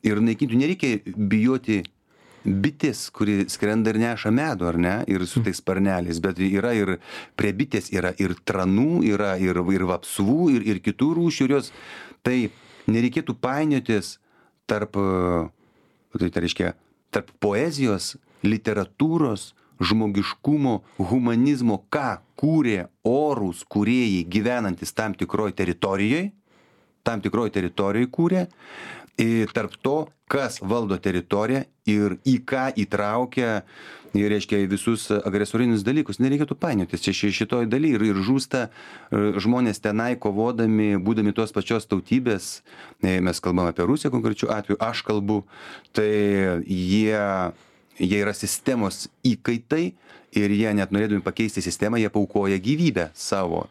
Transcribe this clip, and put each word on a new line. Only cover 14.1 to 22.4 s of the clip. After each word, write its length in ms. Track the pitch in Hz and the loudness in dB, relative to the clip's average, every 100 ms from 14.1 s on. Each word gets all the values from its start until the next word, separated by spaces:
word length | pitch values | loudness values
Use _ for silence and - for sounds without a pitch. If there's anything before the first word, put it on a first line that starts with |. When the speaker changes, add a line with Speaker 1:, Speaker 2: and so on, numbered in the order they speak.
| - _ _ _ _ - | -16 _ _ _ _ -4
Speaker 1:
tarp, 260 | 107 107 101 | -2 -2 -2
e, 540 | 98 92 90 87 80 _ _ _ _ _ _ | 0 2 2 0 -2 _ _ _ _ _ _
tai, 160 | - 90 | -4 -2
tai 120 | 87 | 0
reiškia, 320 | 87 - 87 - _ _ _ | -4 -2 -4 -4 _ _ _
tarp 180 | - - _ | -6 -6 _
poezijos, 760 | 104 101 160 143 131 95 - - _ _ | -2 0 -2 0 0 0 -4 -12 _ _
literatūros, 1120 | 104 107 113 104 95 _ 156 165 143 104 - _ _ _ | 0 0 0 -2 -4 _ 0 2 0 -2 -8 _ _ _
žmogiškumo, 1000 | 92 110 107 101 98 - - 151 139 107 - - | 0 2 2 0 -2 -4 0 2 2 -2 -6 -6
humanizmo, 840 | 92 127 120 117 135 139 123 101 _ | 0 2 2 4 4 4 2 0 _
ką 340 | 147 131 98 _ | -2 -2 -6 _
kūrė 540 | - | -2